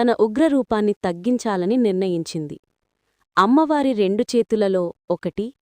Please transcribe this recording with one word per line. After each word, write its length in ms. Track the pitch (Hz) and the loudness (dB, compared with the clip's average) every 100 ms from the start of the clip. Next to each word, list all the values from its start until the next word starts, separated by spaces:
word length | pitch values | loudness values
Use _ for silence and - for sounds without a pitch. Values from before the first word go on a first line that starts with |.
తన 120 | 240 226 | 0 2
ఉగ్రరూపాన్ని 760 | 220 214 320 277 240 214 208 | 0 2 2 2 0 0 0
తగ్గించాలని 840 | 202 190 175 202 247 226 196 180 254 | 0 -4 -4 -2 -2 -2 -2 0 2
నిర్ణయించింది. 840 | 220 185 190 170 160 165 147 - _ _ _ _ _ _ _ - | 2 0 -2 -2 -4 -8 -10 -12 _ _ _ _ _ _ _ 0
అమ్మవారి 560 | 196 277 311 302 269 | 4 4 2 0 0
రెండు 320 | 220 190 208 247 240 | 0 0 0 0 0
చేతులలో 580 | 226 220 196 185 170 - - | 0 0 0 0 -4 -8 -6
ఒకటి 420 | 175 180 - 220 - | -6 -4 -6 -8 -10